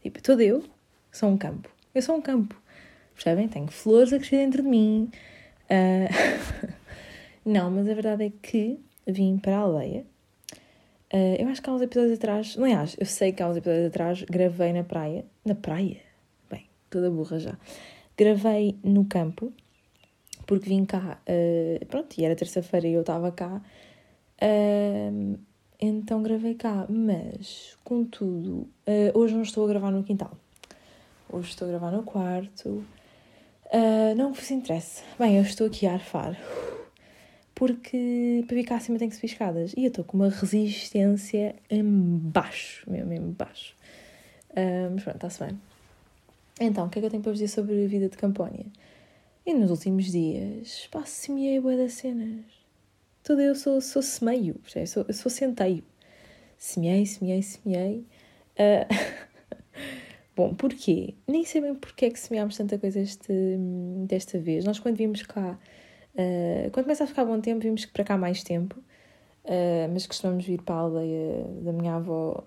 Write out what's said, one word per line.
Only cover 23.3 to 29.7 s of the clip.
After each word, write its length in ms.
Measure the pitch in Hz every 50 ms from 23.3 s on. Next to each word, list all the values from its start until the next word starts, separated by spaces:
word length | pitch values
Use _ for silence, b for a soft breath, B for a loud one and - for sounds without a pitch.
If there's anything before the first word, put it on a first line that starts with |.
cá. 280 | 175 - 175 175 190 202 202 B B B B B B B B B B B B _ _ -
Ahm, 960 | - 214 214 208 208 208 208 208 208 208 202 208 208 208 208 208 202 202 202 202 - _ _ _ _ _ _ _
então 420 | 214 214 214 214 208 214 220 220
gravei 320 | 214 220 220 220 220 233 233
cá, 320 | 233 - 226 208 196 190 -
mas, 840 | 214 226 226 214 196 165 - - - - 196 - - - - - - _ _
contudo, 840 | - 240 240 233 233 - - 208 190 180 170 170 190 180 - - - _ _ _
ah, 320 | - 208 208 208 202 -
hoje 160 | 214 233 226 220
não 80 | 226
estou 240 | 226 208 - 220 214
a 20 |
gravar 220 | 208